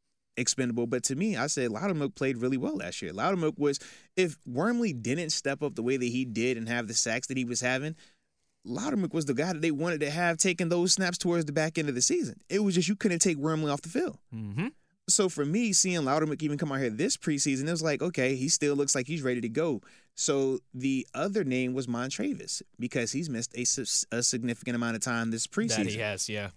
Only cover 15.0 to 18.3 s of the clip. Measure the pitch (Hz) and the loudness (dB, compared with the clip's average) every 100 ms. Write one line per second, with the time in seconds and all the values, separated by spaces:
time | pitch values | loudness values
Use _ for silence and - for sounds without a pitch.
15 | - - 190 151 143 196 233 175 185 175 | 0 4 4 2 0 2 4 4 2 2
16 | 131 151 156 143 151 147 160 135 127 110 | 2 2 2 0 -2 0 -2 0 0 0
17 | 208 - - 143 147 135 147 170 160 143 | -2 0 0 0 0 0 -2 0 0 0
18 | 175 147 127 | -2 0 0